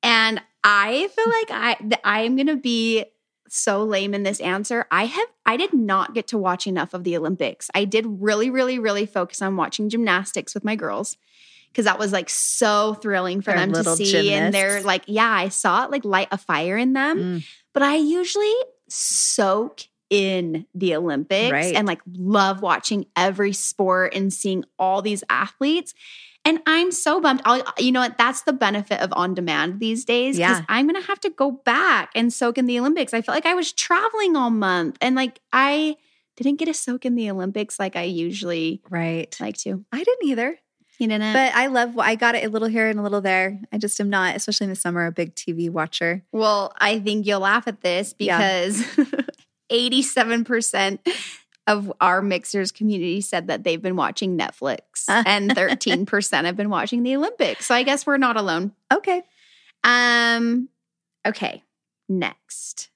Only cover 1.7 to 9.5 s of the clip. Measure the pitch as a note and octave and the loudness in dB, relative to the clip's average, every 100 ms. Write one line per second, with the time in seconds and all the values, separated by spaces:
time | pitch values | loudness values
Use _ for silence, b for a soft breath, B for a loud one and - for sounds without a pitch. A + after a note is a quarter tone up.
1.7 | - G#3+ A3+ G3+ G#3+ A3+ C4 C#4 D4 C4 | -2 0 0 2 0 2 2 2 0 0
2.7 | A#3 A3+ A3 - _ _ _ _ - - | 0 2 0 -2 _ _ _ _ -4 0
3.7 | G3+ G#3+ G3 G3 G3+ G3 G#3 F3 F#3+ G#3 | 0 2 0 0 -2 -2 -2 -4 -4 -2
4.7 | A#3 - F3 A3+ E4+ A#4 _ - A#3 G4 | -4 0 0 0 -2 -4 _ 0 0 0
5.7 | D4 G#3+ F#3+ - A3+ - A3+ F#3 F3+ - | 0 2 0 0 -4 -4 -2 0 -2 -2
6.7 | F#3 E3 F3+ F3+ E3+ D#3 F#3 C3 - - | -2 -4 -4 -4 -2 -2 -2 -4 -6 -4
7.7 | F#3+ G3+ A3 A3+ G3 G#3 G#3+ B3 B3+ B3+ | -2 0 0 -2 -4 0 0 0 0 0
8.7 | B3+ A3 G3+ G#3 G3+ F3 - G3 | 0 -2 -2 -2 -2 -4 -4 -4